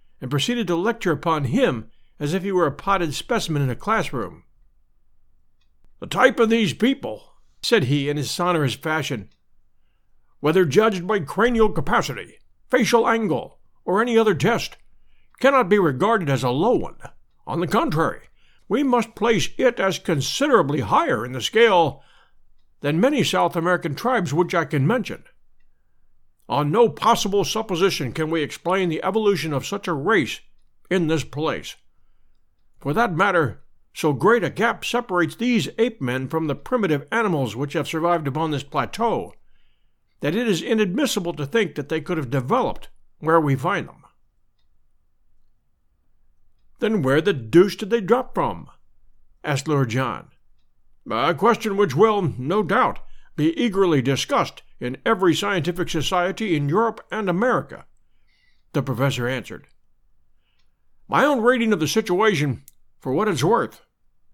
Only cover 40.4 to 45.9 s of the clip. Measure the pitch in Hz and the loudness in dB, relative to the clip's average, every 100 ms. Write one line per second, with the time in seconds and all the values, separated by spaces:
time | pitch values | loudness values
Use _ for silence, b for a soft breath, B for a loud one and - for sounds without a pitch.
40.4 | 240 170 - 220 196 214 285 - 175 147 | 0 0 0 0 2 0 0 -2 -4 -6
41.4 | 139 226 175 - 139 160 147 165 123 135 | -2 -2 -2 -4 -6 -6 -4 -4 -2 -4
42.4 | 131 247 160 - - - - _ 151 165 | 0 0 0 -4 -10 -18 -20 _ 2 2
43.4 | 147 135 165 190 101 - - _ _ _ | 4 0 0 -4 -6 -14 -20 _ _ _
44.4 | _ _ _ _ _ _ _ _ _ - | _ _ _ _ _ _ _ _ _ -20
45.4 | - _ _ _ _ | -20 _ _ _ _